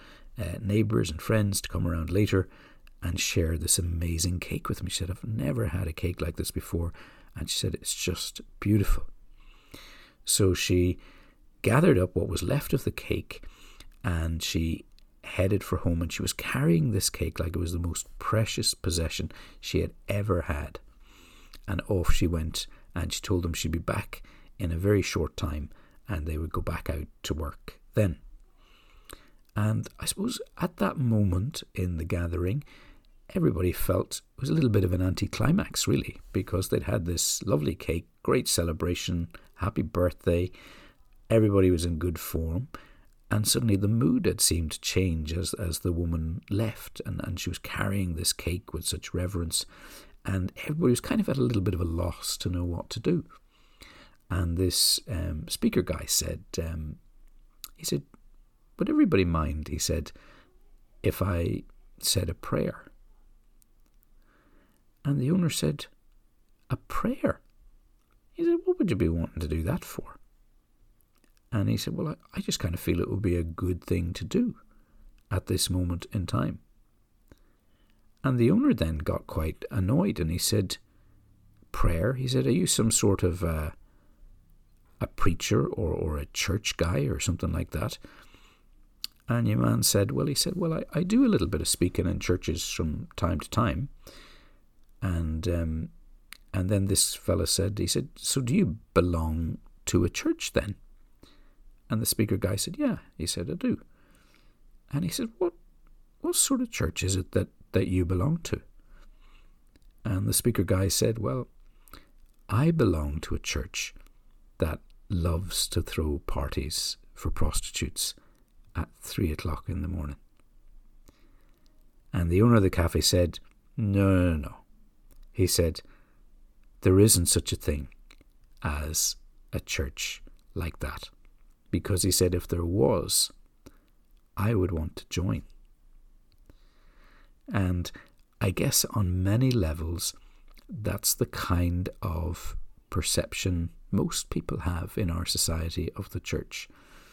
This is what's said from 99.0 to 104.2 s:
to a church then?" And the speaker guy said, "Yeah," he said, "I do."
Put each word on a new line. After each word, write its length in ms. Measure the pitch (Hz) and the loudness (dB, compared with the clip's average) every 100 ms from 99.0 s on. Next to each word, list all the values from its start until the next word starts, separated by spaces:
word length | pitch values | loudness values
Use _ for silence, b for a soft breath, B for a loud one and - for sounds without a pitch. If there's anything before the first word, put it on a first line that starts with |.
| 90 82 80 80 80 - - - - | -2 -2 -2 -2 -4 -6 -14 -12 0
to 180 | 90 | 0
a 60 | 92 | 0
church 420 | - 320 330 - | -2 -4 -4 -2
then?" 240 | - 104 - - - - _ b b b b b - - | -4 -4 -10 -14 -20 -20 _ b b b b b -20 -4
And 120 | 110 | -2
the 40 | 113 | 0
speaker 300 | - 107 98 | 2 2 2
guy 220 | 95 101 | 2 0
said, 180 | - 285 | -4 -2
"Yeah," 200 | 285 180 - - | -2 -2 -8 -6
he 80 | - | -4
said, 240 | - 170 | -4 -4
"I 40 | |
do." 260 | 175 254 - - b b b | -4 -4 -4 -10 b b b